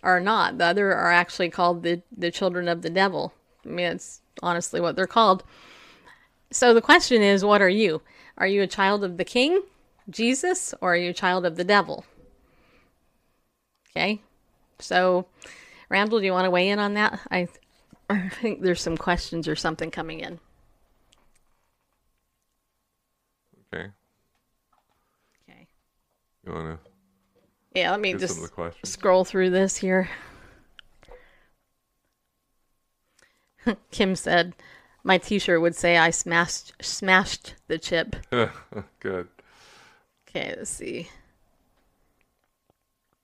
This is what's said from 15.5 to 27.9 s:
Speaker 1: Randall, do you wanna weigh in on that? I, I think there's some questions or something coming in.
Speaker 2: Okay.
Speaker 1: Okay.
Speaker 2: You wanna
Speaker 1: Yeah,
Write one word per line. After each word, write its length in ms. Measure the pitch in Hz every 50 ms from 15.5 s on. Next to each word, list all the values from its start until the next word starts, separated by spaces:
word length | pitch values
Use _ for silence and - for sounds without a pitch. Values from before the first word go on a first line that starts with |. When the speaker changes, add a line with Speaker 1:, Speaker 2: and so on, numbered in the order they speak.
| - - - - - - - -
Speaker 1:
Randall, 300 | 185 196 208 214 233 220
do 60 | 196
you 60 | 190
wanna 180 | 180 185 185 185
weigh 200 | 180 180 185 196
in 100 | 202 208
on 140 | 208 202 202
that? 260 | 208 214 - - - - -
I, 200 | - 185 175 - _ - _ _ _ _ _ _ - _ _ -
I 200 | 208 196 180 185
think 320 | - - 240 220 202 -
there's 180 | 185 180 175 175
some 160 | - 170 165
questions 520 | 151 - 185 175 175 - - 165 165 156 156
or 100 | 156 -
something 340 | - 165 160 - 160 160
coming 300 | - 170 160 160 160 160
in. 180 | 170 - 175 170 _ _ _ _ _ _ _ _ _ _ _ _ _ _ _ _ _ _ _ _ _ _ _ _ _ _ _ _ _ _ _ _ _ _ _ _ _ _ _ _ _ _ _ _ _ _ _ _ _ _ _ _ _ _ _ _ _ _ _ _ _ _ _ _ 101 - -
Speaker 2:
Okay. 160 | 82 90 101 98 _ _ _ _ _ _ _ _ _ _ _ _ _ _ _ _ _ _ _ _ _ _ _ _ _ _ _ _ _ _ _
Speaker 1:
Okay. 180 | - _ 175 _ _ _ _ _ _ _ _ _ _ _ _ _ _ _ _
Speaker 2:
You 80 | 92 82
wanna 260 | 82 80 80 80 80 _ _ _ _ _ _ _ _ _ _ _ _ _ _ _ _ _ _ -
Speaker 1:
Yeah, 160 | 185 170 165